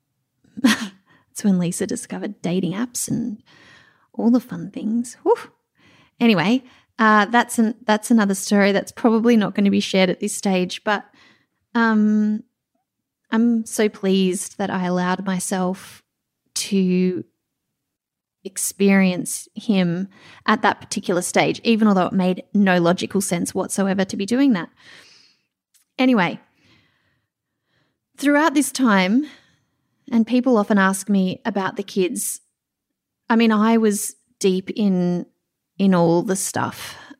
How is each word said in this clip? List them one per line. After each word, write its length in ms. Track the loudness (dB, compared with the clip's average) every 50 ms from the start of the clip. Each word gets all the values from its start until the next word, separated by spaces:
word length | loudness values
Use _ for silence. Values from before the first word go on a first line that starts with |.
| _ _ _ _ _ _ _ _ _ _ _ 0 0
<laughs> 320 | 0 2 0 -4 -10 -14 _ _ _ _ _ _ _ -10
It's 80 | -4 0
when 160 | 0 2 2
Lisa 260 | 0 -2 -4 -4 -6
discovered 560 | -6 -6 -8 -10 -12 -10 -10 -10 -10 -10 -8
dating 300 | -6 -4 -4 -2 -2 -4
apps 380 | -4 -6 -6 -8 -8 -8 -8 -6
and 340 | -6 -6 -6 -6 -10 -12 _ _ _ _ -20 -20 -20 -20 _ _ _ _ _ _ _
all 180 | -2 2 2
the 80 | 2 2
fun 320 | 0 -4 -10 -12 -12 -12
things. 460 | -12 -8 -6 -4 -4 -4 -4 -6 -10 -4 0
Whew. 140 | 0 0 0 -2 -8 _ _ _ _ _ _ _ _ _ _ _ _ _
Anyway, 460 | 0 2 2 4 2 2 2 0 0 -2 -8 _ _ _ _ _
uh, 280 | 0 2 4 4 4 4
that's 340 | 2 2 0 0 0 0 0
an-, 160 | 0 0 -2 -4 -2
that's 260 | 0 0 0 2 2
another 260 | 2 2 2 2 -2
story 360 | -4 -2 0 2 4 4 4
that's 220 | 2 0 -2 -6 -4
probably 420 | -2 0 2 2 4 4 4 4
not 180 | 4 2 0 0
gonna 160 | 0 2 2
be 120 | 2 0
shared 280 | 0 0 2 2 2 2
at 120 | 0 -2
this 120 | -6 -8 -6
stage, 520 | -4 -2 0 0 0 0 -2 -6 -6 -4
but, 180 | -4 -4 -4 -6 _ _ _ _ _ _ _ _ _ _ _ _ _ -2
um, 680 | 0 2 2 2 2 2 2 2 2 0 0 -2 -4 -8 _ _ _ _ _ _ _ _ _ _ _ _ _ _ _ _ _
I'm 340 | -2 0 0 0 0 -2 -4
so 240 | -4 -2 -2 -2 -2
pleased 680 | -2 -2 -2 0 2 2 2 0 -2 -4 -8 -10 -8 -8
that 100 | -6 -4
I 160 | -4 -4 -2
allowed 400 | -2 -2 -2 -2 -2 -4 -4 -4
myself 760 | -4 -6 -6 -4 -4 -4 -4 -2 -4 -4 -8 -12 -18 -20 -20 _ _ _ _ _ _ _ _ _ _ -10
to 720 | -10 -6 -2 0 0 2 2 2 2 0 0 -2 -4 -8 _ _ _ _ _ _ _ _ _ _ _ _ _ _ _ _ _ _ _ _ _ _ _ -18
experience 1040 | -14 -10 -8 -8 -8 -2 0 2 4 4 4 2 2 0 -2 -6 -8 -10 -12 -14 -16 _
him 520 | -8 -4 -2 0 0 0 0 -2 -4 -6 -10 _ _ -20 -20 -20 -8 -4
at 160 | -2 -2 0
that 180 | 0 -2 -2 -4
particular 420 | -8 -12 -10 -8 -4 -4 -2 -2
stage, 380 | -2 -2 0 0 0 0 -2 -2 -2
even 200 | 0 0 2 2
although 200 | 2 2 2 0
it 80 | 0 0
made 300 | 0 0 0 -2 -4 -6 _ 0
no 260 | 2 2 4 2 2
logical 400 | 2 2 0 0 -2 -4 -4 -4
sense 340 | -4 -2 -4 -4 -4 -4 -6
whatsoever 520 | -6 -6 -4 -4 -2 -2 0 0 -2 -2
to 100 | -4 -4
be 100 | -6 -4
doing 280 | -2 0 2 2 2 2
that. 160 | 0 -4 -8 _ _ _ -20 -20 -20 -20 -20 -20 _ _ _ _ _ _ _ _ _ _ _ _ _ _ _ _
Anyway, 420 | 0 2 2 2 2 2 0 -4 -8 _ _ _ _ _ _ _ _ _ _ _ _ _ _ _ _ _ _ _ _ _ _ _ _ _ _ _ _ _ _ _ _ _ _ _
throughout 380 | -4 0 2 2 2 2 2 2
this 180 | 0 0 0
time, 560 | -2 0 2 4 4 4 4 4 2 0 0 -2 -8 -18 _ _ _ _ _ _ _ _ _ _ _ _ _ -2
and 160 | 0 0 2
people 300 | 2 0 0 2 4 2
often 200 | 2 2 2 2
ask 320 | 2 4 2 0 -2 -2 0
me 320 | 0 0 0 0 -2 -6 -6
about 320 | -6 -4 -4 -4 -4 -6
the 60 | -8 -10
kids, 560 | -6 -2 -2 -2 -2 -2 -6 -8 -8 -10 -12 _ _ _ _ _ _ _ _ _ _ _ _ _ _ _ _ _
I 80 | 0 0
mean, 160 | 2 2 2
I 260 | 2 2 2 2 2
was 380 | 2 2 2 0 -2 -4 -8 -12 _ _ _ _
deep 320 | -2 0 0 0 0 -4 -6
in, 560 | -4 -2 0 0 2 2 0 0 -2 -4 -6 -10 _ _ _ _ _ _ _ _ _ 0
in 160 | 2 2 4
all 260 | 4 4 4 4 2
the 140 | 2 0 -2
stuff. 600 | -4 -4 -6 -6 -6 -6 -6 -8 -10 -16 -16 -18 -18 -20 -20 -20